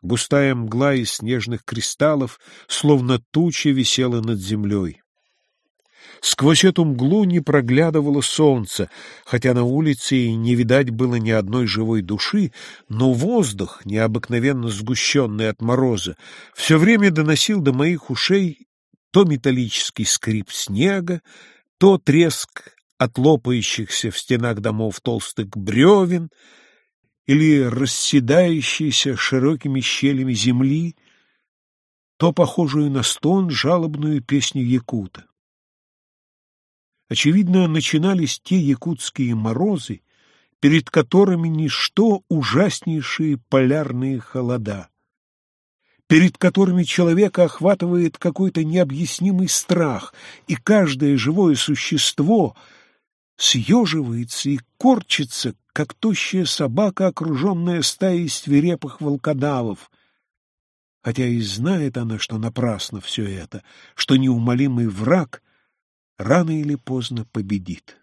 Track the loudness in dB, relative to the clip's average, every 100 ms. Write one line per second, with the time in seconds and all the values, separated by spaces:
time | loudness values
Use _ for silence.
0 | -2 -4 0 2 2 0 -4 0 0 0
1 | -2 -6 -4 -4 -4 -8 -8 -8 -8 -2
2 | 0 0 -4 -8 _ -20 -10 -2 4 4
3 | 4 -2 _ 0 0 0 0 0 0 0
4 | 0 -2 -2 -4 -4 -4 -2 -2 -2 -8
5 | _ _ _ _ _ _ _ _ _ _
6 | -20 -10 -4 2 4 6 4 4 0 0
7 | 0 2 2 0 2 0 2 2 2 2
8 | 0 0 -2 2 4 2 -2 -6 -8 -8
9 | -20 -20 -4 -2 2 2 2 0 0 0
10 | 0 0 0 0 0 2 4 2 2 -2
11 | -2 0 0 0 0 -2 -2 -2 -2 -2
12 | -2 -4 -2 0 -2 -4 -20 -20 _ 0
13 | 2 2 0 0 0 -2 -8 -8 -6 0
14 | 0 -2 -2 -2 0 0 -4 -6 -6 -4
15 | 0 0 0 0 -2 -2 -2 0 2 0
16 | -4 -12 -16 -20 -20 -8 2 4 6 4
17 | 4 2 0 0 0 0 2 2 0 -2
18 | -4 -4 0 2 0 -6 _ _ _ _
19 | _ 4 4 2 0 0 -2 -4 -8 -6
20 | -4 -4 -2 -4 -4 -10 -6 0 0 0
21 | -4 -6 _ -20 -20 _ _ _ 6 6
22 | 4 4 4 0 -10 -14 -20 _ _ _
23 | -4 2 4 4 2 -4 -2 -6 -6 -6
24 | -6 -8 -2 -2 -2 -4 -4 -2 -4 -4
25 | -6 -6 -6 -8 -8 -6 -4 4 6 6
26 | 4 -2 -6 _ _ _ _ _ _ _
27 | _ _ 0 4 6 4 2 -2 -4 -2
28 | 0 2 4 4 4 2 -2 -2 -2 0
29 | -2 -2 -2 2 2 0 -2 -4 -2 0
30 | 0 0 -2 0 2 2 2 0 -2 -8
31 | _ _ _ _ _ _ _ _ _ _
32 | _ _ 0 2 0 2 -2 0 0 0
33 | -2 -2 0 0 0 -2 0 0 0 -4
34 | -2 -2 0 -2 -2 -2 0 0 0 -8
35 | -8 -14 -20 _ _ _ _ _ _ _
36 | _ _ _ _ _ _ _ _ _ _
37 | _ -2 2 2 4 2 2 0 0 0
38 | 2 0 -2 -4 -2 0 2 -2 -4 -8
39 | -8 -4 -2 -2 -2 -2 -2 -2 -6 -14
40 | _ _ _ _ _ _ 2 2 2 -2
41 | 2 4 4 2 -2 -2 -2 -4 -4 0
42 | 2 2 _ -4 0 2 0 -2 -4 -4
43 | -6 -4 -2 -2 _ 2 2 0 -2 -4
44 | -4 -6 -8 -6 -4 -4 -6 -10 -12 _
45 | _ _ _ _ _ _ _ _ _ _
46 | _ 4 4 2 0 2 2 2 0 0
47 | 2 4 2 2 0 2 0 0 0 0
48 | 0 -2 -6 -2 -2 0 -2 0 0 -2
49 | -6 -2 -2 0 0 -2 0 0 0 -2
50 | -8 -20 -20 -20 _ -8 2 4 4 2
51 | 2 2 0 2 2 2 0 -4 -2 -2
52 | -2 0 2 4 2 -2 -20 _ _ _
53 | _ _ _ _ 0 0 2 2 2 -2
54 | -4 -6 -8 -6 -4 -4 -6 _ 2 2
55 | 0 -4 -4 -6 -8 -8 _ -8 -8 -4
56 | -2 -2 -2 -2 -2 -2 -2 0 0 0
57 | -2 -2 -4 -2 -2 -2 -2 -2 -2 -2
58 | -2 0 -2 -6 0 2 2 -2 -6 -8
59 | -4 -4 -2 -2 -2 -2 -4 -8 -14 _
60 | _ _ _ _ _ _ _ _ _ _
61 | -8 -4 -2 -2 -4 -4 -2 -2 -4 -4
62 | -6 -6 -6 -6 -6 -2 -4 -4 -8 -12
63 | -10 -8 -6 -8 -12 -16 _ -20 -20 -10
64 | 0 2 4 0 0 0 0 0 -2 -4
65 | 0 0 0 -10 _ _ _ _ _ _
66 | _ _ 0 0 2 -2 -4 -6 -6 -8
67 | -6 -8 -8 -8 -4 -6 -6 -14 _ -20